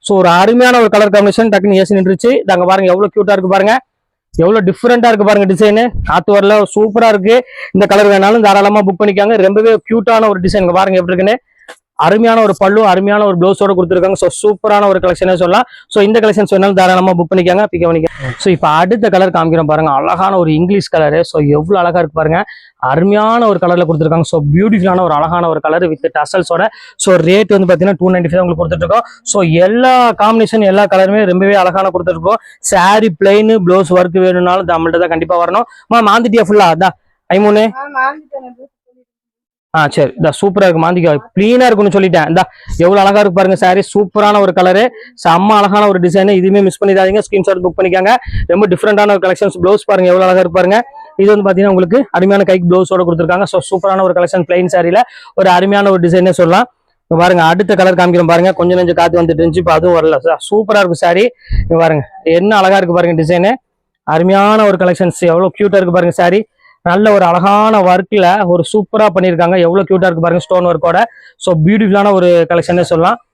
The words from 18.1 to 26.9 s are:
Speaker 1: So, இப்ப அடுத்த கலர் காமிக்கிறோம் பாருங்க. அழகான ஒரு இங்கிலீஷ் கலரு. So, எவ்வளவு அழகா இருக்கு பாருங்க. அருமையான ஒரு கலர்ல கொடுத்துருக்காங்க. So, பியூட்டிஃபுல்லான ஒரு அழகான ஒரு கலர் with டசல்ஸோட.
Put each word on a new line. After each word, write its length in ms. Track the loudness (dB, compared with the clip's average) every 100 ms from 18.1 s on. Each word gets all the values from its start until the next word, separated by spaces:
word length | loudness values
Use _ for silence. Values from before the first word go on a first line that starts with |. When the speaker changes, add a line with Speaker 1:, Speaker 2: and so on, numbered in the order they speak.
| -6 -12 -6
Speaker 1:
So, 80 | -2
இப்ப 160 | 0 0
அடுத்த 360 | 0 0 0 0
கலர் 240 | 0 0 0
காமிக்கிறோம் 340 | -2 -2 0
பாருங்க. 200 | 0 0
அழகான 460 | -2 -2 -2 -2 0
ஒரு 140 | 0
இங்கிலீஷ் 360 | 0 0 -2 -2
கலரு. 300 | -2 0 0
So, 140 | -2 -2 0
எவ்வளவு 300 | 0 0 -2
அழகா 220 | 0 -2
இருக்கு 180 | -4 -4
பாருங்க. 200 | -2 -4 -6 -14 _ _
அருமையான 580 | -4 -2 0 0 0 0 0
ஒரு 120 | 0
கலர்ல 260 | 0 0 -2
கொடுத்துருக்காங்க. 420 | -2 0 0 -2
So, 100 | -2 0
பியூட்டிஃபுல்லான 520 | 0 0 0 0 0 -2
ஒரு 100 | -2
அழகான 260 | -2 -2 -2
ஒரு 140 | -4
கலர் 240 | -2 -2 -2
with 180 | -4 -6
டசல்ஸோட. 500 | -4 -4 -4 -2 -2 -2 -6 -20